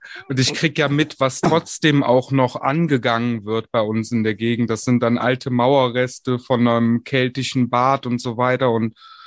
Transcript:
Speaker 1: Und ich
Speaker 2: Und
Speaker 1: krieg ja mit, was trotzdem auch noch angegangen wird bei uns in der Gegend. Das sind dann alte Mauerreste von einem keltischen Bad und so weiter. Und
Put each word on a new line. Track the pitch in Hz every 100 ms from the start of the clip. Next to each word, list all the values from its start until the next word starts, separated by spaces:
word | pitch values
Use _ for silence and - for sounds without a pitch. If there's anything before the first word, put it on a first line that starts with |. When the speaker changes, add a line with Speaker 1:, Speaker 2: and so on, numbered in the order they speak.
| - - -
Speaker 1:
Und | 135
ich | 127
Speaker 2:
Und | 147
Speaker 1:
krieg | 160 -
ja | 143
mit, | 143 151 -
was | 131 -
trotzdem | - 160 - - 160 143
auch | 120 131 -
noch | 135 123 -
angegangen | 135 151 170 135 120 117 120 117 101
wird | 113 -
bei | 117
uns | 107 110 110
in | 117
der | 110
Gegend. | 101 113 117 113
Das | 113
sind | - 120
dann | 117 120
alte | 117 127 135
Mauerreste | 123 123 139 127 120 127 - - 123
von | - 123 120
einem | 117 117 117
keltischen | - 135 127 127 127 131 123
Bad | 123 127 135 123
und | 120
so | 127 113
weiter. | 123 127 131
Und | 113 113 - - -